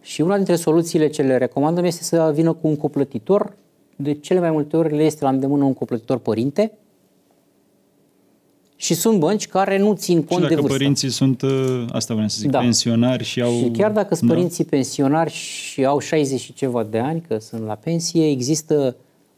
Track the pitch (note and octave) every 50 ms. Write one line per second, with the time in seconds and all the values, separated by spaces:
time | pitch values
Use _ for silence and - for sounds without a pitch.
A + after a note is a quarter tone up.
0 | _ - - - D3+ F3 G3+ G3+ G3 - F3 E3+ E3+ E3 D#3 E3+ E3 E3+ - E3+
1 | D#3 D3 D3+ - C#3+ C3+ C3 B2 B2+ B2 - C#3 C#3 D#3 E3+ F3 F3 F3+ E3 E3+
2 | - - - E3 D#3+ D#3+ D3+ D3+ D#3+ E3 D#3+ D#3+ - D#3 D3+ D3 - C#3+ - C#3
3 | C#3 C3+ - A2+ - - F#3+ G3+ G3+ - - _ _ _ _ _ _ _ _ _
4 | C#3+ C#3+ D3 D3 - - F3+ F#3 F3 E3 D#3 D3+ C#3+ D3 - D#3+ E3 D#3+ D3+ D3
5 | D#3 D#3 D3+ - D3 C3+ C3 C3+ C3+ C#3 C#3+ C#3+ C#3 C#3 C3 - C3 - B2 A2+
6 | G#2+ - C3+ - - - G#2+ A2 A#2 C#3 C#3 - G#3 A3 - _ _ _ _ _
7 | _ _ _ _ _ _ _ _ _ _ _ _ _ _ _ _ _ _ _ _
8 | _ _ _ _ _ _ _ _ _ _ _ _ _ _ _ _ - - F3 D3
9 | - A3+ A3+ G3 D3 D#3+ G#3 G#3+ - - - F#3 G3 G3 G3 G3 G3 G#3 G#3 F#3
10 | - - F3 E3 D3+ - F3 F3 D#3+ C#3+ E3 E3 D3 C3+ C3+ C3+ C#3 C#3 C#3+ -
11 | - C3+ A#2+ - C#3 C3+ C3 - - C3+ C3+ C3+ C3 C3 B2+ B2+ A#2+ A2+ - A#2+
12 | A2+ - A#2 G#2+ G#2+ G#2+ - A2+ G#2+ D3 C3 C3+ A#2+ B2 A2+ - - A#2+ A#2 A#2
13 | A#2+ B2 B2+ A#2+ A#2 - - B2+ A#2+ A#2+ A#2+ A#2+ B2 A#2+ A#2 A2+ G3+ G#3+ G#3 G#3+
14 | G3 G3+ - D#3+ - A#2 B2+ E3 F3+ E3+ E3+ - E3 - - C#3+ B2+ - - -
15 | C#3+ C3+ D3 D#3+ E3 D3+ - - - - - - - - - - C3+ C3 C#3+ C#3+
16 | - - - D#3+ D3 C3+ C3 B2 - - C3+ - - C3 A#2+ A#2+ A2+ G#2+ A2 A2
17 | A#2 C#3+ E3 E3 E3 - A2+ G#2+ G#2+ - - A2+ A2+ A2 G#2+ G#2 - E3 E3 E3+
18 | E3 - - E3 D#3+ D3+ C#3+ B2+ B2 C3 D#3 D3+ - - D#3 D3 C#3 B2+ B2 -
19 | _ _ _ _ _ _ _